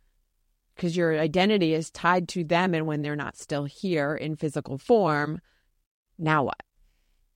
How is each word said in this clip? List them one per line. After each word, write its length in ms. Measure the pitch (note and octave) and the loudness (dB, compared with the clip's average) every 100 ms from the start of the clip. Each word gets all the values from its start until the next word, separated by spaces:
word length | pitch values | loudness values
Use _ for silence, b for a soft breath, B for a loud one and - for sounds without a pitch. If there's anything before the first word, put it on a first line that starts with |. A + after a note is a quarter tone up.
| _ _ _ _ _ _ _ - | _ _ _ _ _ _ _ -6
'Cause 160 | F3 | -2
your 240 | F3 E3+ D#3 | 0 2 2
identity 540 | D#3+ F3+ G3 G#3+ E3 | 2 2 2 4 2
is 180 | D#3+ D#3+ | 0 -2
tied 380 | - E3+ F#3 E3+ | -2 2 2 0
to 160 | F#3 | -6
them, 300 | D#3 E3+ F#3 | 0 2 2
and 120 | E3 D#3+ | 0 -2
when 140 | D3+ | -4
they're 160 | D3 D3 | -4 -6
not 220 | C3+ - | -8 -12
still 260 | - C#3+ | -6 -6
here 500 | C#3+ - G3 D#3+ C#3+ | -6 -6 -2 0 0
in 220 | D#3 D3 D#3 | -2 -6 -4
physical 400 | D#3 D3 - C3+ | -4 -4 -6 -10
form, 640 | - A#3 F3 D3 D3 E3 - _ _ _ _ _ _ - | 2 4 4 2 0 -6 -12 _ _ _ _ _ _ -6
now 260 | D#3 D#3 | 0 2
what? 180 | A2+ - - _ _ _ _ _ _ | 0 -4 -14 _ _ _ _ _ _